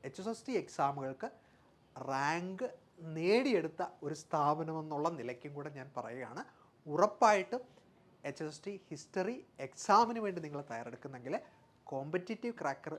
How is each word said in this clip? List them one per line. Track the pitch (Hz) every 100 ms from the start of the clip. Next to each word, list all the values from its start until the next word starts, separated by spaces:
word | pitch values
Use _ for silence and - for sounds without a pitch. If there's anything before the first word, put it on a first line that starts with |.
| -
എച്ച് | -
എസ് | 196
എസ് | 226 -
ടി | 226
എക്സാമുകൾക്ക് | 147 - 143 143 135 131 262 - _ _ _ _ _ - 135
റാങ്ക് | 131 143 170 180 190 247 - _ - 160 160
നേടിയെടുത്ത | 170 226 269 202 156 - 175 -
ഒരു | 147 156
സ്ഥാപനമെന്നുള്ള | - 156 147 156 160 160 156 147 160 165
നിലയ്ക്കും | 117 123 147 143
കൂടെ | 147 139
ഞാൻ | 135 131
പറയുകയാണ്. | 113 123 120 135 - _ - _ 151
ഉറപ്പായിട്ടും | 151 208 - 226 208 185 254 - - - - - _ 143
എച്ച് | 139 156
എസ് | 147 196
ടി | 196 -
ഹിസ്റ്ററി | 147 - 196 190 254 - - 139
എക്സാമിന് | - - 208 226 233
വേണ്ടി | 208 175 156
നിങ്ങൾ | 147 139
തയ്യാറെടുക്കുന്നെങ്കിൽ | 117 120 123 139 131 123 165 - - _ _ -
കോമ്പറ്റീറ്റീവ് | 135 139 175 180 214 240 233
ക്രാക്കർ | 151 139 -